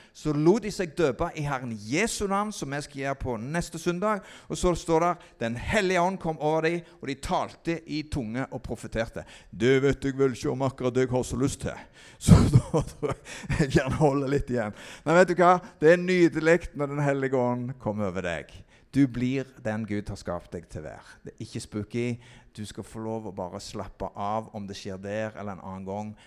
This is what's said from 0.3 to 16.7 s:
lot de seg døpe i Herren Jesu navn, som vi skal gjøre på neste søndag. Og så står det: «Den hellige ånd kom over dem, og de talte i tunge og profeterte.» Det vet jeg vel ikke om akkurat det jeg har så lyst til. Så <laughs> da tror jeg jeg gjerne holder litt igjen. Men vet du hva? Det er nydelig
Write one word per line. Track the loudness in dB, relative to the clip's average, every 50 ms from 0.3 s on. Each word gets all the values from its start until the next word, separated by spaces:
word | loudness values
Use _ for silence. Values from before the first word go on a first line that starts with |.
| 0
lot | 4 6 6 6 4
de | 2 -4
seg | -6 -6 -6 -4 -2
døpe | 0 0 0 0 0 -4 -6 -4 -6
i | -4
Herren | -4 -4 -4 -6 -6 -8 -8 -6 -4
Jesu | -2 0 0 0 -2 -4 -4 -2
navn, | -2 -2 -2 -4
som | -6 -8 -8 -6
vi | -6 -6 -8
skal | -8 -8 -6
gjøre | -4 -4 -4 -4
på | -4 -6 -4 -4
neste | -6 -4 -4 -4 -4 -6 -8 -6
søndag. | -4 -4 -2 0 0 -2 -2 -2 -6 -12 -20 -18 -12 -10
Og | -4 0
så | 0 0 0
står | 0 0 2 2 4 4
det: | 2 0 -2 -8 -18 _ -6
«Den | -4 -4 -4
hellige | -4 -4 0 0 2 2 2 2 2
ånd | 2 0 -2 -4
kom | -4 -6 -4 -2
over | 0 0 0 2 0 0
dem, | -2 -4 -6 -10 -18 -12
og | -8 -8
de | -8
talte | -6 -4 -2 -2 -2 -2 -4 -8 -8 -6 -4 -4 -4 -6
i | -6 -6 -6 -6 -4
tunge | -4 -4 -4 -4 -4 -6 -6 -6
og | -8 -10
profeterte.» | -8 -8 -10 -10 -8 -6 -4 -4 -4 -4 -6 -10 -12 -12 -16 -20 -20 -14
Det | -4 2 4 6 6 6
vet | 4 2 2 2 -2
jeg | -2 0 2
vel | 2 2 0
ikke | -2 -4 -4
om | -2 0 -2 -2
akkurat | -2 -2 -2 0 2
det | 2 2
jeg | 2 2
har | 0 -2
så | -2 -2 -2
lyst | -2 -2 -2 -4 -8
til. | -8 -8 -10 -14 -20 _ -20 -20 -20 -16 2
Så | 8 8 10 10 10
<laughs> | 8 4
da | 4 4 2 0 -2 -2 -2
tror | -6 -6 -4 -4 -4
jeg | -6 -10 -16 -16 -12 -8 -2 0 0
jeg | 2 4 2 2
gjerne | 2 2 2 4
holder | 4 4 4 2 0 0 0
litt | 0 0 -2
igjen. | -2 -2 -2 -4 -6 -10 -14 -18 -16 -6 0
Men | 4 6
vet | 6 6 6
du | 6 6
hva? | 8 8 8 6 2 -6 -2 6
Det | 8 8 8
er | 8 6
nydelig | 2 4 6 6 6 4 4 4 4 4 4 2 -2